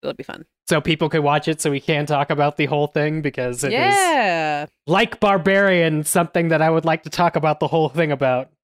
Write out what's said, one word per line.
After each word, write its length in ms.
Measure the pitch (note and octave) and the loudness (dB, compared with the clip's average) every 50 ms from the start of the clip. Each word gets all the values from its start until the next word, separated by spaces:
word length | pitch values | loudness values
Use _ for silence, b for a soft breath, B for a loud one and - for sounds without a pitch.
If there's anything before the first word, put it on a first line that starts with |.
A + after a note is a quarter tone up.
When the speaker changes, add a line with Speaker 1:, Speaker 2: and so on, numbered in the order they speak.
Speaker 1:
it'll 120 | - E3+ - | -8 -10 -10
be 80 | - | -10
fun. 220 | C3 - - - D#3+ _ _ _ _ - | -14 -16 -16 -18 -20 _ _ _ _ -2
Speaker 2:
So 120 | E3+ D#3 | -2 0
people 280 | D3 - D#3+ - E3+ D3+ | 0 -2 -2 -2 -2 -2
can 140 | - D#3+ | -2 0
watch 240 | D3 C#3+ D3 D3+ D3+ E3 | 0 2 0 0 0 -2
it 120 | D#3 - | -4 -2
so 100 | - D#3 | -2 -4
we 100 | C#3+ C3+ | -4 -4
can 260 | - - D#3+ D3 D3 | -2 -2 -2 -2 -2
talk 240 | D3 D3+ C#3 C#3+ - | -2 -2 -2 0 -2
about 260 | D#3+ C#3+ C#3+ D3 D3 | 0 0 0 0 0
the 100 | - D3+ | -2 -2
whole 200 | C3+ D3+ D3 D3 D3 | -2 0 -2 -2 -2
thing, 340 | _ D#3+ D3 D3+ D#3 D#3 | _ -2 -2 -2 -2 -4
because 400 | D3 C#3+ - - B2+ B2 B2 B2 C#3+ | -4 -4 -4 -4 -6 -6 -4 -4 -4
it 40 | C#3 | -2
is, 40 | |
Speaker 1:
Yeah. 920 | A3 B3+ E4 G4 G4+ G4+ F#4 F4 D#4+ C#4 A3+ F#3+ E3+ E3 D#3 D3+ D3+ D3 D3+ - _ _ _ | -2 0 0 2 2 2 2 2 2 0 0 0 0 0 -2 -2 -2 -4 -6 -10 _ _ _
Speaker 2:
like 320 | C#3+ E3 G3 - - - - | 0 2 2 2 0 -2 0
Barbarian, 840 | - G3+ G3 F#3+ D3+ G3 G3 G3 G3+ G3 F#3 F3 E3 D#3+ D#3 D3+ D3+ | 2 2 2 2 2 2 2 4 4 4 4 4 2 2 0 -2 -2
something 440 | - - F#3 E3+ D#3+ _ F3 E3+ E3 | 0 0 0 0 0 _ -2 0 2
that 120 | D#3+ D3+ | 2 2
I 80 | D#3 D#3+ | 2 2
would 140 | E3 D#3+ D#3+ | 2 2 2
like 200 | E3 D#3+ D#3+ _ | 0 -2 -2 _
to 60 | D#3 | -10
talk 240 | - - F3 E3+ - | -2 0 0 0 0
about 240 | E3 D3 D#3 D3+ D3+ | 0 0 0 0 0
the 80 | D#3+ C#3+ | -2 0
whole 200 | D#3+ E3 D#3 C#3+ | 0 0 0 0
thing 220 | B2+ D#3 E3+ D3+ | 0 -2 0 0
about. 380 | D3 C3 C#3 C3 B2+ B2 C3+ _ _ _ | 0 0 0 0 0 0 -4 _ _ _